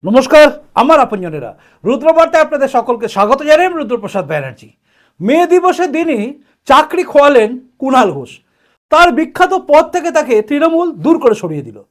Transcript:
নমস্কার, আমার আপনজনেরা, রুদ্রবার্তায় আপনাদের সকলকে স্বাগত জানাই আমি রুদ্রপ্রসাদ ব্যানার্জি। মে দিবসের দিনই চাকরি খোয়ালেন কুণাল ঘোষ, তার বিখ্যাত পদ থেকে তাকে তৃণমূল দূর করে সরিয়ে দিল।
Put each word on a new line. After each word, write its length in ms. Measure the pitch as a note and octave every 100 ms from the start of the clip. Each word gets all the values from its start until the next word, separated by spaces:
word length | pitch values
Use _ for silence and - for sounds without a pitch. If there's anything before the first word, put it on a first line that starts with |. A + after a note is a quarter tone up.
নমস্কার, 440 | F3+ A#3+ B3+ D#4 D4 - _ -
আমার 240 | B3+ D#4+
আপনজনেরা, 580 | B3+ G#3 F3+ D3+ A#2 - _ _
রুদ্রবার্তায় 600 | E3+ B3+ D4+ D#4+ E4 E4
আপনাদের 240 | D#4 D4+ C4+
সকলকে 400 | B3+ A#3 A#3+ A3+
স্বাগত 360 | G3 G#3 C#4
জানাই 220 | D4+ D#4 F4+
আমি 100 | E4+
রুদ্রপ্রসাদ 500 | B3 A#3 G3 G3+ D3+
ব্যানার্জি। 420 | D#3 C3+ B2 - _ _ _ _ _
মে 260 | F#3 D4+ F4
দিবসের 440 | F4+ F4+ E4+ F4+
দিনই 480 | D#4 E4 B3 A3 D4 _ _ -
চাকরি 380 | C#4 D4+ F#4
খোয়ালেন 560 | F4 D4 C#4+ C4+ A3 B3+ _ _
কুণাল 320 | C4 B3+ G#3+
ঘোষ, 200 | C#3 B2 - _ _ _ _ _
তার 220 | D4+ F4
বিখ্যাত 420 | B3 D#4+ - F4+
পদ 300 | F#4+ F#4 D4 D#4+
থেকে 200 | F4+ E4
তাকে 300 | D#4+ C4 A3
তৃণমূল 500 | G#3+ C#4+ E4 E4 F4
দূর 280 | A#3 D#3+ E4
করে 160 | B3 G#3+
সরিয়ে 260 | F3+ D3+
দিল। 160 | A#2+ G#2 _